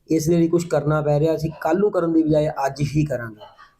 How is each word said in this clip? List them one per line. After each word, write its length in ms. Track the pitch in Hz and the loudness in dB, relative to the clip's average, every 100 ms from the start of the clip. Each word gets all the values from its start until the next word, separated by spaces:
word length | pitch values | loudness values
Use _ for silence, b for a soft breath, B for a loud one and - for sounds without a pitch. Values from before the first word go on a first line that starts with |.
| - | -2
ਇਸ 200 | 160 156 | -2 2
ਦੇ 80 | 170 | 2
ਲਈ 120 | 165 | 2
ਕੁਛ 180 | 170 - | 0 0
ਕਰਨਾ 360 | 151 143 156 | -2 0 -2
ਪੈ 180 | 147 147 | 0 2
ਰਿਹਾ, 140 | 156 | 2
ਅਸੀਂ 160 | 156 160 - | 0 -4 -4
ਕੱਲ੍ਹ 180 | 156 180 | -2 2
ਨੂੰ 120 | 208 | 2
ਕਰਨ 220 | 190 170 | 2 2
ਦੀ 100 | 160 | 2
ਬਜਾਏ 260 | 156 151 151 | 2 2 0
ਅੱਜ 340 | 139 135 135 147 147 | -2 -4 -2 -2 0
ਹੀ 80 | |
ਕਰਾਂਗੇ। 420 | 147 120 117 104 - B B | -2 -4 -8 -14 -20 B B